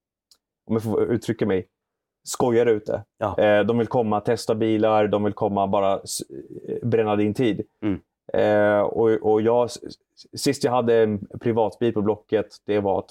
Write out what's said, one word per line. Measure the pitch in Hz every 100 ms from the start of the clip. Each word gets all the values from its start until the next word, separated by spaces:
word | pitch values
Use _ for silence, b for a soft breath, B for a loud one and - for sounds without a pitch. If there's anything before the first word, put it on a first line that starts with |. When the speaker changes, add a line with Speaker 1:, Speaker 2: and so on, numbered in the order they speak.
| _ _ _ _ _ _ -
Speaker 1:
om |
jag | 113
får | 110 101
uttrycka | 98 117 - 110 107
mig, | 95 - _ _ _ _ _
skojare | - - 127 117 120
ute. | 107 - - - -
Speaker 2:
Ja. | 107 90
Speaker 1:
Eh, | 107 104
de | 104 117
vill | 110
komma, | 131 107 104
testa | - 113 -
bilar, | 110 110 110 110 107 107
de | 101
vill | 104
komma | 101 107 101 98
bara | 101 98 95
s-, | - - - 67 - - - -
bränna | 120 113 107 104
din | 107
tid. | 104 123 85 - _
Speaker 2:
Mm. | 107 87 - _ -
Speaker 1:
Eh, | - 107 104 104 104
och, | 101 - 113 110 107
och | 107
jag, | 110 120
s-, | 120 - -
s-, | - _ _ - 117
sist | 147 123
jag | 135
hade | 123 117 117
en | 110 104 - -
privatbil | 120 113 104 - 117
på | 107
Blocket, | 104 104 _ 107 - - -
det | 104
var | 98 92 -